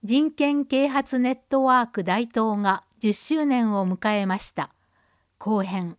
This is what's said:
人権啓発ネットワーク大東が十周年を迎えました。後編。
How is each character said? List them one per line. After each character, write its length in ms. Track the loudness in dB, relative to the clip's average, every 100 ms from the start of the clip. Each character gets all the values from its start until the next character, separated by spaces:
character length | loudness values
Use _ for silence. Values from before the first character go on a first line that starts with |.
人 280 | 2 2 2
権 340 | 0 0 0 0
啓 220 | 0 2
発 320 | 0 -2 0
ネ 140 | 0
ッ 40 | -2 _
ト 160 | 0
ワ 200 | 4 4
ー 20 | 2
ク 180 | -4
大 220 | -2 -2 0
東 320 | 0 0 0
が 280 | 0 -2 _ _
十 160 | -2
周 320 | -2 -2 0 2
年 300 | 2 2 0
を 120 | -2
迎 280 | -2 0 0
え 100 | 0
ま 140 | -4
し 140 | -6
た。 200 | -10 -10 _ _ _ _ _ _ _
後 240 | -2 0
編。 340 | 0 -4 -6